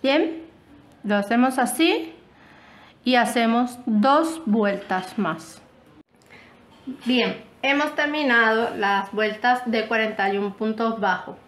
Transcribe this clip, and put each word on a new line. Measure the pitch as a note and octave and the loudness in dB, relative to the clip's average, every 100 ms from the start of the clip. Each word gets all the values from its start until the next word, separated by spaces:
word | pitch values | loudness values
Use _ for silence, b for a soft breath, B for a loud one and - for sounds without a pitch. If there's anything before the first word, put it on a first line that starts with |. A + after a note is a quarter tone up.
Bien, | C4+ D4 F#4+ - - - - - - - | 2 2 0 -4 -16 -20 -20 -20 -20 -12
lo | G#3 G3+ | -2 -2
hacemos | G3+ A#3 B3+ C4 | 2 2 2 2
así | A#3+ - E4 A4 - - - B B B B B B B | -2 2 2 2 -2 -16 -20 B B B B B B B
y | - B3 | 2 2
hacemos | A#3 A#3+ A3+ A#3 B3 - - | 2 2 2 2 0 -4 -2
dos | G#3+ C4 C#4+ D#4+ - - | 2 4 4 2 -4 0
vueltas | G#3+ G3+ G3 - F#3 F3+ - | 2 2 -2 -4 -6 -4 -4
más. | F3+ D#3+ - - - - - - - _ _ B B B - - - B3+ | -4 -4 -10 -20 -20 -20 -20 -20 -20 _ _ B B B -20 -20 -16 -10
Bien, | A#3 B3 G3+ - - - | -2 0 0 -4 -14 -6
hemos | C4 C#4+ D4 | -2 0 0
terminado | D4 D4 D4+ C#4+ A#3 A3 A3 A#3 - | -2 -2 0 2 4 4 2 -2 -2
las | G3+ G3 G3 | 0 0 -2
vueltas | G3+ G#3+ G#3 B3 B3 B3 | -2 -2 0 0 0 0
de | A3+ A3 | -2 0
cuarenta | A3+ A3 G#3+ G3 | -2 -2 -2 -2
y | G3+ | 0
un | G3+ | -4
puntos | G3 A3 A3 A3+ A3 | -4 -4 -2 -2 0
bajos. | G3 F#3+ - - | 0 -2 -6 -18